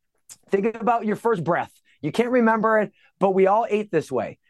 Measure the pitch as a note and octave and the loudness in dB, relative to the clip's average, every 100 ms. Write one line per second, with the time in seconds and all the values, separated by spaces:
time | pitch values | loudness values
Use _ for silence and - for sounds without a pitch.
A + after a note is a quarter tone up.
0 | _ _ - - _ G3 G#3+ A3+ A3+ A#3 | _ _ -20 -20 _ -2 -2 -2 -2 -2
1 | G#3+ G3+ A#3 A3 D#3+ D#3+ A#2 _ _ _ | -2 -2 -2 -2 -2 -2 -4 _ _ _
2 | D3+ D#3 A#3+ B3+ A3+ A3 A3 A3 G3+ - | -4 -2 0 2 2 2 2 2 0 -8
3 | _ - G3 F#3+ F#3 G#3 A#3 G#3 G#3 D#3+ | _ -2 0 2 2 2 0 -4 -2 -4
4 | B2+ B2 F2 - | -2 -4 -6 -10